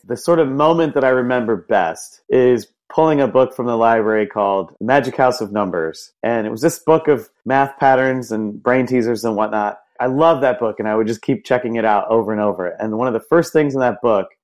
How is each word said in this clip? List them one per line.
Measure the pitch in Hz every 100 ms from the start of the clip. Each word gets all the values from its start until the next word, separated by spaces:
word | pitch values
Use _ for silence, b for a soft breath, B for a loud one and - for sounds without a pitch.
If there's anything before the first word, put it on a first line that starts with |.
the | - 120
sort | - 170
of | 143
moment | 135 156 165 160
that | 143
I | 131
remember | 127 123 127 113 104
best | - 104 85 82 - _ -
is | 127 127 123 - _ -
pulling | - 160 147
a | 131
book | 131 127 -
from | 120
the | 117
library | 117 113 107 107 104
called | 110 98 98 90 -
Magic | 110 139 131 -
House | 127 120
of | 104
Numbers. | 104 98 85 80 78 - _
And | 110 117 107
it |
was | 113
this | 160 -
book | - 160 156
of | 131 - _ -
math | 135 135 -
patterns | 139 131 131 131 120
and | 110 107 104
brain | 120 127 120
teasers | 127 113 113
and | 117
whatnot. | 104 107 107 104 - _ -
I | 123
love | 135 160 151
that | 135 123
book, | 113 104
and | 107
I |
would | 110 110
just | 113
keep | - 127
checking | - 127 123 113
it |
out | 110 104 95
over | 113 107
and | 107
over. | 107 90 90
And | - 110 110
one | 127
of |
the | 110
first | - 170 160
things | 160 147
in | 135
that | 123 110
book | 120 104 95 _